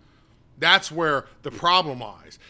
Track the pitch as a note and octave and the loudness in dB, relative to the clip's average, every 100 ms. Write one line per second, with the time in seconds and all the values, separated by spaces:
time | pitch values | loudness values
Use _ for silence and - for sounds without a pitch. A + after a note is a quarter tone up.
0 | _ _ _ _ _ - D#3+ F#3+ - D#3 | _ _ _ _ _ -2 4 4 2 -4
1 | D#3+ C#3+ - - C#3 A#2+ E3+ F#3 E3 B2+ | -2 -2 -4 -14 -14 -4 2 2 0 -6
2 | A2 F2 D#2 - - | -12 -16 -20 -20 -20